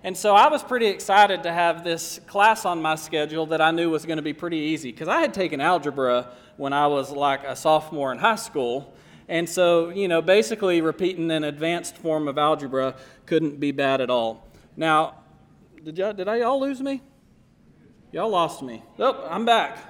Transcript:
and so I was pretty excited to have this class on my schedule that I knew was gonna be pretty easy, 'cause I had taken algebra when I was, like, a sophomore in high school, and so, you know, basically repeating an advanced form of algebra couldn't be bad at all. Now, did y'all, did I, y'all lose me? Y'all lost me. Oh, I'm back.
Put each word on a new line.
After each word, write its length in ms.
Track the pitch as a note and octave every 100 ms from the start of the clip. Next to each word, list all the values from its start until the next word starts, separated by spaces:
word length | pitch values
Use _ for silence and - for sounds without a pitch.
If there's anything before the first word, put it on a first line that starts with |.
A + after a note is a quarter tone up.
and 120 | - F3+
so 200 | G#3+ G3+
I 100 | C#4
was 160 | D4
pretty 240 | - B3 A3
excited 560 | F#3 - G3 G3+ F3+
to 100 | E3+
have 300 | E3+ E3+ E3
this 380 | E3+ E3 - - -
class 360 | G3 G#3+ A3
on 160 | G3 E3+
my 140 | D#3
schedule 520 | D#3 - D#3 D3+ D#3 D#3
that 140 | D#3+
I 120 | D#3+
knew 180 | E3 E3+
was 160 | D#3 E3
gonna 160 | D#3
be 100 | D3+
pretty 260 | D3 F3 E3
easy, 340 | D3+ D#3 C3
'cause 160 | A#2 D#3+
I 120 | C#4+
had 140 | E4
taken 260 | G3 F3 D3
algebra 680 | D#3 F3+ D3+ C3+ B2+ B2 B2 - - -
when 160 | C#3
I 140 | C#3+ D3
was, 240 | C#3+ C3
like, 320 | C#3+ C#3+ C3+
a 140 | C3+ B2+
sophomore 560 | D#3 D#3 D#3 D#3 C3+
in 60 | B2+
high 180 | G#3 A3
school, 580 | - D3+ A#2+ B2+ C#3+ - - - -
and 220 | E3+ E3+
so, 400 | - F3 E3+ E3+
you 180 | F#3+ G3
know, 160 | E3
basically 580 | D#3+ G3 A3 A3 F#3+ E3+
repeating 480 | D#3+ D3+ F#3 E3+ E3
an 100 | D#3+
advanced 540 | D3+ C#3+ D#3+ F3 E3 -
form 320 | E3 D#3 D3
of 100 | C#3
algebra 560 | D3+ D3+ C#3 C3 C3 B2+ - - -
couldn't 320 | D#3+ D#3 C#3+
be 140 | C#3+
bad 280 | C#3 C#3 C3+
at 100 | B2
all. 360 | B2 A2+ A2 - - _ -
Now, 400 | D#3+ D#3 D#3+ - _ _ _ _ _ -
did 160 | D#3 D#3+
y'all, 140 | G3
did 160 | G3+ F#3
I, 80 | A#3
y'all 240 | A#3+ C#4
lose 200 | C4+ C4
me? 220 | C4+ C4+ - _ _ _ _ _ _ _ - _ _
Y'all 200 | D#3+ A3
lost 320 | F#3 D#3+ -
me. 200 | C3 A2+ - -
Oh, 280 | A#3+ C4 D#3+
I'm 160 | F3+
back. 320 | A#3 A3+ D3+ -